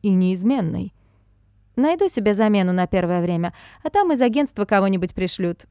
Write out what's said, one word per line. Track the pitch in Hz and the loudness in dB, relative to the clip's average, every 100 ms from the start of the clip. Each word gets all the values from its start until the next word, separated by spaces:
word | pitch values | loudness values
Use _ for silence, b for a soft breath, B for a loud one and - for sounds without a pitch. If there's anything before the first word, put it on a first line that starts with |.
и | 208 | 0
неизменной. | 185 185 185 214 277 170 - - - _ _ _ _ _ _ _ - | 2 2 0 0 0 -2 -6 -8 -14 _ _ _ _ _ _ _ -2
«Найду | 294 349 381 | 0 2 0
себе | 240 208 | 0 0
замену | 202 214 202 180 | 2 2 2 2
на | 180 180 | 0 0
первое | 190 175 175 | 0 0 0
время, | 175 170 175 B B B | 0 -2 -4 B B B
а | 311 | -2
там | 403 370 | 0 2
из | 262 | 2
агентства | 240 254 285 - 202 | 2 0 -2 -4 0
кого-нибудь | 202 196 185 180 | 2 2 0 -4
пришлют. | - 185 - 175 170 - | -4 -6 -4 -6 -6 -14